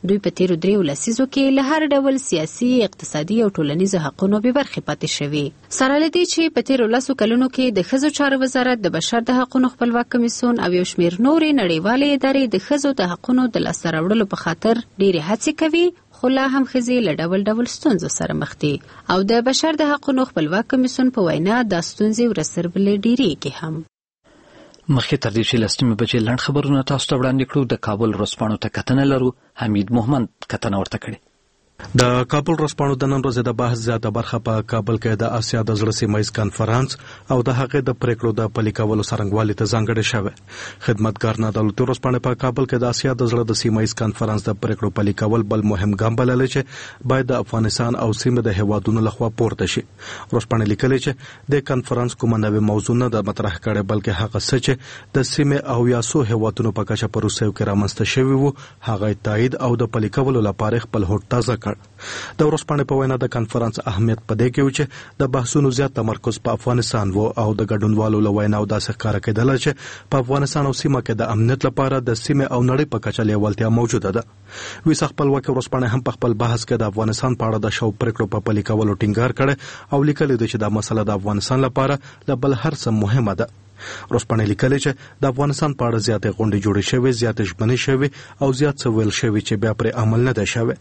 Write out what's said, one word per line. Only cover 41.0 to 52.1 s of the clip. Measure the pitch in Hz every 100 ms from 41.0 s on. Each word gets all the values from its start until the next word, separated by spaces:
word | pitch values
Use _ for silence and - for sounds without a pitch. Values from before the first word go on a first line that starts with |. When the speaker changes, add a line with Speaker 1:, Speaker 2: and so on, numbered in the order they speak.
| 110 107 113 110 110
Speaker 3:
نادولتي | 104 110 101
ورځپاڼې | 123 123 131 123 127
په | 123
کابل | 131 123 127
کې | 123
د | 120
آسیا | 120 131
د | 123 120
زړه | 120 113
د | 110
سیمه | 117 110 107
ییز | -
کنفرانس | 110 101 110 107 101
د | 101 110
پریکړو | 107 104 98
پلي | 104 98
کول | 107 113 104
بل | 110 104
مهم | 98 104 98
ګام | 110 113
بللی | 123 127 131
چې | 139 131 - - - 123
باید | 131 127
د | 123 104
افغانستان | 117 110 - 117 123
او | 113 104
سیمې | 127 123 113
د | 95
هیوادونو | 104 104 98 110 110
لخوا | 101 117 113
پورته | 113 101 95
شي. | - - - - - -
ورځپاڼې | 120 - 113 107
لیکلي | 101 131 131 143
چې | 123 - - - 143
د | 135
کنفرانس | 131 - 120 123